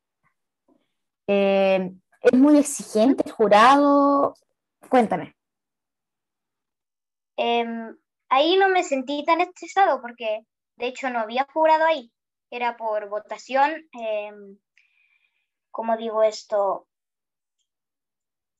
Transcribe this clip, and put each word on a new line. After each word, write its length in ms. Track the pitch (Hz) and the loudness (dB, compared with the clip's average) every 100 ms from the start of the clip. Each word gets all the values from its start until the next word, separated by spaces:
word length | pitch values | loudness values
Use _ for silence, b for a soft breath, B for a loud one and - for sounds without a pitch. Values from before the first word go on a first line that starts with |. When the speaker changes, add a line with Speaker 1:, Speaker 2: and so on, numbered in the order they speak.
| _ _ _ _ _ _ _ _ _ _ _ _ - | _ _ _ _ _ _ _ _ _ _ _ _ -2
Speaker 1:
Eh, 640 | 202 196 196 196 190 185 185 _ _ | 0 2 2 2 0 -2 -10 _ _
¿es 120 | 247 247 | 2 4
muy 200 | 285 294 | 6 4
exigente 640 | 285 - 208 214 226 370 - | 2 -6 -4 0 2 2 -4
el 60 | |
jurado? 1040 | - 208 208 240 285 285 285 277 277 285 - _ _ _ _ - | -2 4 6 6 6 4 4 2 2 -2 -6 _ _ _ _ 0
Cuéntame. 480 | - 208 175 147 _ _ _ _ _ _ _ _ _ _ _ _ _ _ _ _ _ _ _ _ - | 0 2 -2 -8 _ _ _ _ _ _ _ _ _ _ _ _ _ _ _ _ _ _ _ _ -6
Speaker 2:
Em, 640 | 233 233 233 226 226 - _ _ _ | -2 -2 -4 -8 -14 -18 _ _ _
ahí 260 | 262 311 381 | 0 2 2
no 140 | 392 | 2
me 140 | 370 | 0
sentí 420 | 359 269 254 294 302 | -2 -4 -6 -6 -2
tan 160 | 330 | -2
estresado 580 | 359 - 339 - 392 262 | -2 -8 -6 0 0 0
porque, 460 | 233 240 220 214 226 _ _ - | -6 -10 -8 -8 -10 _ _ -10
de 100 | 240 | -10
hecho, 220 | 247 262 | -8 -6
no 100 | 240 | -6
había 280 | 220 240 277 | -4 -4 -4
jurado 340 | 320 320 311 320 | 0 2 2 2
ahí. 260 | 311 233 _ _ _ _ | -2 -8 _ _ _ _
Era 260 | 240 240 233 | -8 -6 -6
por 320 | 226 214 208 | -6 -6 -6
votación, 800 | 208 208 214 - 262 285 320 320 | -10 -10 -16 -4 0 0 -2 -14
em, 680 | 247 226 214 208 208 202 202 _ _ _ _ _ _ _ _ _ _ _ | -12 -8 -8 -10 -16 -20 -20 _ _ _ _ _ _ _ _ _ _ _
¿cómo 260 | - 226 226 | -12 -6 -6
digo 240 | 226 214 | -6 -2
esto? 680 | 220 214 - 208 202 180 - _ _ _ _ _ _ _ _ _ _ _ _ _ _ _ _ | -2 -2 -6 -4 -2 -4 -10 _ _ _ _ _ _ _ _ _ _ _ _ _ _ _ _